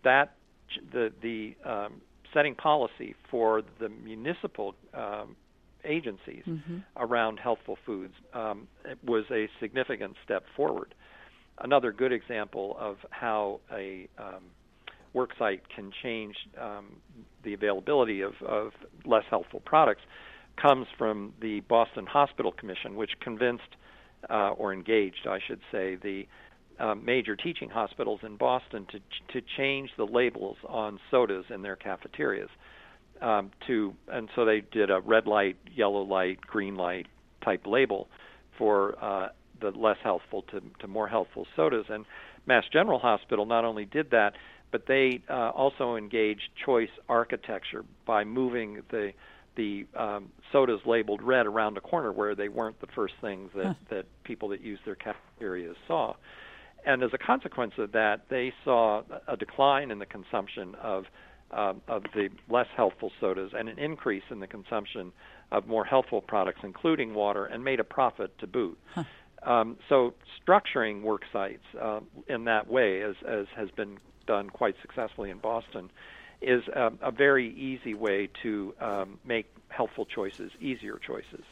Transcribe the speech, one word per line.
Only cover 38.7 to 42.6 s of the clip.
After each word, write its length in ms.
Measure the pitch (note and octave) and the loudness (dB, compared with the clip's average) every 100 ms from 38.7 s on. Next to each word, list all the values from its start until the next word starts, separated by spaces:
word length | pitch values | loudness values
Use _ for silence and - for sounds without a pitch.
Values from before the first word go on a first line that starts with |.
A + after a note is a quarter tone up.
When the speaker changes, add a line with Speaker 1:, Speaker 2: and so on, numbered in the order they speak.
| G2+ G2 G#2 | 4 4 -2
Speaker 1:
uh, 260 | A2 G2 F#2+ - _ - | -4 -2 -4 -10 _ -6
the 100 | G#2+ | -6
less 260 | G#2 A2 A2+ | 0 2 2
healthful 400 | A2+ F2+ - G#2 - | 0 -2 -2 -10 -8
to, 100 | G2+ F#2+ - | -10 -12 -16
to 80 | G#2 | -8
more 180 | G2+ G#2+ | -4 0
healthful 400 | A2+ F#2 - F#2 | 0 -2 -6 -8
sodas. 320 | - D#3+ A#2+ G#2 | 2 2 2 -2
And 160 | G#2+ G#2+ - - - | -8 -10 -18 -18 -18
Mass 200 | - B2 | 4 4